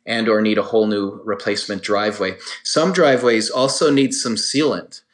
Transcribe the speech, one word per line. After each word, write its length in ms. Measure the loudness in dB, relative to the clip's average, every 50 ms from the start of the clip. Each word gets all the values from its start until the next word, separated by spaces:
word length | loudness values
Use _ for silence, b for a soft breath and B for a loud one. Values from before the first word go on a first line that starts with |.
| b
and 240 | -6 -4 -2 0 2
or 140 | 2 2
need 160 | 2 2 2 0
a 40 |
whole 260 | 0 0 2 2 2 2
new 320 | 0 -2 -2 -4 -6 -8 -8
replacement 560 | -8 -8 -4 -4 -4 -4 -4 -6 -6 -8 -8
driveway. 560 | -4 -2 -2 0 0 -2 -2 -4 -4 -6 -6 B B B B B B
Some 280 | -4 0 0 2 2
driveways 560 | 4 4 4 4 4 4 4 2 2 2 0 -2
also 400 | 0 0 0 0 0 2 2 4
need 260 | 4 4 4 2 0
some 200 | -2 -4 -2 -2
sealant, 680 | -2 -4 -2 0 0 0 0 0 -2 -6 -12 -18 -20 -20 _